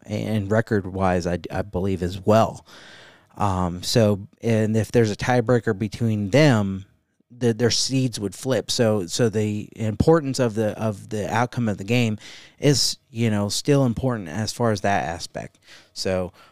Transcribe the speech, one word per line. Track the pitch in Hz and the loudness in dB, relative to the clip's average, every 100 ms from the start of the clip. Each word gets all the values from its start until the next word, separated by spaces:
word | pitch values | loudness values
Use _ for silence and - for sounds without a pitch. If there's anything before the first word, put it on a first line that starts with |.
| - | -8
and | 107 104 107 98 | -6 -2 -2 0
record-wise, | 107 - 107 92 95 95 90 87 | 0 2 0 -2 -2 2 2 0
I, | 87 - | -4 -4
I | 85 | -6
believe | 98 - 98 92 | -4 -4 -2 -2
as | 87 95 | -2 -2
well. | 92 110 104 - - - - - - - _ - | 4 4 4 -2 -16 -20 -20 -20 -20 -20 _ -4
Um, | 101 92 90 90 | -2 0 -2 -4
so, | - 120 107 101 104 _ | -2 2 4 2 -6 _
and | 117 110 107 110 | 0 2 2 0
if | 104 | 2
there's | 123 110 | 2 2
a | 98 | 0
tiebreaker | - 123 113 123 117 101 | 0 0 2 2 0 -2
between | 110 - 117 107 101 | -4 -2 -2 0 2
them, | 127 151 113 98 95 95 _ _ _ _ 120 | 6 6 6 2 -4 -8 _ _ _ _ -2
the, | 120 | 0
their | 110 120 | 2 0
seeds | - - 131 131 110 | 0 0 0 -2 -2
would | 101 - | -6 -6
flip. | 127 117 - | -2 -2 0
So, | - 113 107 85 | 2 2 2 -2
so | - 117 | 0 0
the | 104 107 104 - - | 0 -2 -2 -8 -6
importance | 110 104 - 165 139 131 | -2 0 4 2 2 0
of | 123 | 0
the, | 107 107 - | 0 -2 -2
of | 113 101 104 | -4 -4 -8
the | 107 95 | -6 -2
outcome | 110 120 - 113 | 0 -2 -2 -2
of | 95 | -2
the | |
game | 98 123 117 107 - - - - | -2 0 0 -2 -10 -20 -20 -2
is, | 139 139 - - _ | 2 2 0 -4 _
you | 113 117 | -2 0
know, | 104 101 | 0 -2
still | - - 139 131 | -2 0 2 2
important | 110 131 117 85 | 0 -2 -4 -6
as | 85 107 | -6 -6
far | - 120 | -2 0
as | 104 | 0
that | 101 98 69 | 0 0 -2
aspect. | 85 - - - _ _ - _ | -6 -10 -12 -14 _ _ -20 _
So, | - 95 92 90 - - | -8 -4 -2 -4 -10 -20